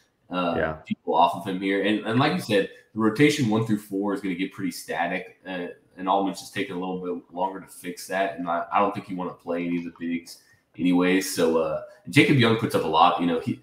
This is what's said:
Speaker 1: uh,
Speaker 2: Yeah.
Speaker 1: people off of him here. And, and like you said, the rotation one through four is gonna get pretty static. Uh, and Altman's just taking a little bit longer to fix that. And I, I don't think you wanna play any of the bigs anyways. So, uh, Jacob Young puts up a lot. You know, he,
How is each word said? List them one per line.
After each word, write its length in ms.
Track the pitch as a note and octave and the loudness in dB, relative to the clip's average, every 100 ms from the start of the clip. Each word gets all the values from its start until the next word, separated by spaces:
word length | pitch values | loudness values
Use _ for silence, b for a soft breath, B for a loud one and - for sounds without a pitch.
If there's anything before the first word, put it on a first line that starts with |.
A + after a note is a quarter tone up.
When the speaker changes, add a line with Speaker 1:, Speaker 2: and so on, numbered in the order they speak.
| b _ - | b _ -8
Speaker 1:
uh, 260 | F2+ F2+ E2+ | -4 -2 0
Speaker 2:
Yeah. 140 | D#2+ D#2 | -2 -4
Speaker 1:
people 300 | - - - | -8 -6 0
off 220 | - E2+ F#2 | 4 4 2
of 100 | F#2+ | -6
him 120 | F#2 | -4
here. 240 | G2 G2 | 0 0
And, 160 | G2 G#2+ | 2 0
and 200 | G#2 A#2+ | 0 0
like 140 | D3+ | 2
you 60 | F3+ | 0
said, 280 | - G#2+ - B _ | 0 0 0 B _
the 80 | G#2+ | -2
rotation 480 | A2 B2 D3 D3 A2+ | 0 4 4 4 2
one 160 | A2 | 2
through 140 | - G#2 | 0 -2
four 340 | - G2 G2+ | -2 -4 -2
is 80 | F#2+ | -2
gonna 140 | F#2+ | -4
get 180 | F2 F#2+ | -4 -6
pretty 200 | - F#2 | -4 -6
static. 680 | - - E2 F2 F2+ - - F#2+ | -6 -6 -4 -4 -4 -8 -16 -10
Uh, 220 | F2+ F2 - _ F#2 | -8 -8 -12 _ -8
and 100 | F#2 | -2
Altman's 340 | G2 F#2+ F2+ | 0 0 -4
just 120 | - | -8
taking 240 | G2+ F#2+ F2+ | -8 -6 -6
a 20 | |
little 220 | F#2 F2+ | -6 -6
bit 340 | F2+ E2+ - | -6 -8 -10
longer 260 | F2 F#2 F#2+ | -6 -6 -6
to 60 | F2 | -16
fix 400 | - F2+ - - | -14 -12 -12 -6
that. 300 | F#2 G2 E2+ | -2 -2 -4
And 80 | F2 | -4
I, 200 | E2 - | -4 -2
I 80 | G2+ | 0
don't 160 | G2+ | 0
think 140 | G2 - | -2 -8
you 80 | F2+ | -8
wanna 160 | F2 | -8
play 340 | - - E2+ F2 | -8 -6 -4 -2
any 120 | F2 | -4
of 60 | |
the 100 | E2+ - | -4 -8
bigs 440 | E2+ E2+ - - b b _ - | -6 -6 -8 -20 b b _ -2
anyways. 560 | F2 F2 F2+ F#2+ F#2+ | 2 4 4 2 0
So, 220 | - E2 E2 | 0 2 2
uh, 260 | - - - B - | 0 -4 -8 B 0
Jacob 260 | C3 - C#3 | 4 6 6
Young 200 | A2+ A2 | 4 2
puts 160 | A2 | 0
up 100 | F#2+ | 0
a 20 | E2 | 2
lot. 320 | D#2+ F2+ E2+ | 6 6 4
You 80 | F2 | 0
know, 140 | E2 | 0
he, 200 | - - | -2 -6